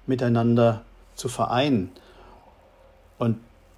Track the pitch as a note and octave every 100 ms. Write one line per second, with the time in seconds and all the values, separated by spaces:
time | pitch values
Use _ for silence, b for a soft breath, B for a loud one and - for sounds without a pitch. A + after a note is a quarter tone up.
0 | - C3 B2 A#2 A#2 A#2 A#2 A2+ - -
1 | - - B2 - - A#2+ D3 A#2+ F2+ B
2 | B B B B B _ _ _ - -
3 | - - A#2+ A2 - - _